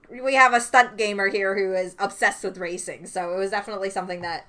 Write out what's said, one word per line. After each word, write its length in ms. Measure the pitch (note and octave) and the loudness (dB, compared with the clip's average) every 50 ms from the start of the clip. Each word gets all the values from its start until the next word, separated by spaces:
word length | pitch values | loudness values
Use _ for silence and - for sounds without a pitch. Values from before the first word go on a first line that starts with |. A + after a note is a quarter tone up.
| - - | -20 -20
we 260 | - B3 B3+ C4+ C4+ | -16 -4 -2 2 6
have 180 | C4+ C4 B3 A#3+ | 6 8 8 6
a 60 | A#3+ | 4
stunt 360 | A#3+ - - B3+ B3 A3+ G#3+ G#3 | 2 4 6 6 6 6 2 -2
gamer 300 | A3 G#3 G3+ G3+ G3 G3+ | -2 -2 0 0 0 0
here 280 | G3 G#3 G3 F#3+ G3 | 0 0 0 0 0
who 180 | G3+ G3 F#3+ F#3+ | 0 0 0 0
is 200 | F#3 F#3 F3+ - - | -2 -2 -4 -4 -4
obsessed 440 | G3+ G3 - - - G#3 - - - | -6 -6 -2 0 0 0 0 -2 -6
with 140 | F#3+ - F3+ | -8 -8 -6
racing, 480 | F#3 E3+ F3 F3+ - - D3 B2+ E3 | -8 -8 -8 -8 -8 -10 -12 -12 -14
so 280 | F3+ - F#3+ F3+ F3 F3 | -10 -8 -6 -4 -4 -2
it 40 | F#3 | -2
was 140 | G3 G3 | -2 -2
definitely 380 | G#3 G3+ G3 - G#3+ G3 F#3+ F#3+ | -2 -4 -4 -6 -6 -6 -6 -4
something 320 | F#3+ G3 F3+ F#3+ F3+ F3 | -4 -6 -6 -6 -8 -8
that 260 | F3 E3+ E3 D#3+ - | -6 -8 -8 -8 -10